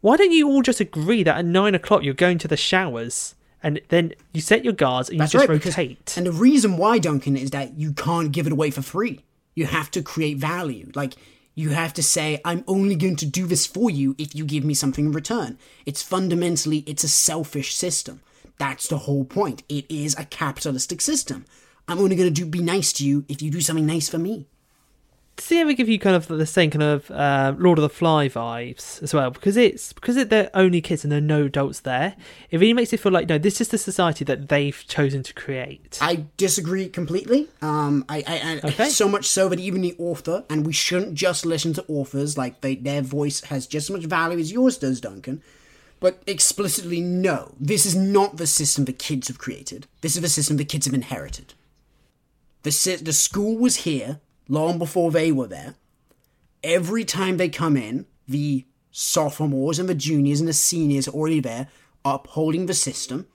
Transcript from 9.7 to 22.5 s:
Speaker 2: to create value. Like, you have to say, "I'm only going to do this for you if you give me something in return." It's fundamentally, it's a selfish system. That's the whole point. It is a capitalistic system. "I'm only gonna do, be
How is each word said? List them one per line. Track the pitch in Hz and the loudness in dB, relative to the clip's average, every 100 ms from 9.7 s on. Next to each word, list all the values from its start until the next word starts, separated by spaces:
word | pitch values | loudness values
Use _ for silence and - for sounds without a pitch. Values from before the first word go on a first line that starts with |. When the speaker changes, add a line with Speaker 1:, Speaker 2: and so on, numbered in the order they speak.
| 160 147 | -2 -2
Speaker 2:
to | - | -6
create | 160 - 156 143 | -4 -2 -2 -2
value. | 156 175 170 117 - | -4 -4 -4 -8 -10
Like, | - 139 - - _ _ | -6 -6 -8 -20 _ _
you | - 156 | -6 -2
have | 147 165 | -2 -2
to | 151 | -2
say, | 156 - 156 151 | 0 0 0 -2
"I'm | 165 170 180 | -4 -6 -2
only | 190 196 180 | 2 2 2
going | 185 156 | 0 0
to | 151 | -2
do | 180 180 | -2 -2
this | 175 | 0
for | - - 233 | -2 0 0
you | 151 135 135 | 2 0 -2
if | 147 | -8
you | 147 | -6
give | 156 147 | -4 -2
me | 143 | 0
something | 139 139 131 147 | 0 0 0 0
in | |
return." | 156 156 233 226 - - - - | 0 -2 -4 -4 -8 -18 -14 -10
It's | 143 | -8
fundamentally, | - 185 190 175 175 156 156 151 | -4 -2 0 0 0 0 0 -2
it's | 147 147 | -4 -4
a | 151 | 0
selfish | - - 160 151 - 135 - | 2 2 0 -6 -6 -6 -4
system. | 180 - - - _ _ - _ | -2 -4 -6 -14 _ _ -20 _
That's | 139 131 - | -8 -6 -4
the | 151 | -4
whole | - 143 | 0 -2
point. | 131 - 170 123 - | 0 0 -2 -2 -6
It | 147 - | -8 -6
is | 160 147 - | -6 -4 -4
a | - | -6
capitalistic | - 151 135 160 131 - 170 | -6 -4 -4 -6 -4 -6 -4
system. | - 294 - 127 - _ _ _ - | -2 -2 -4 -10 -14 _ _ _ -8
"I'm | 175 | 0
only | 196 185 | 2 4
gonna | 180 | 2
do, | 151 | 2
be | 170 | -2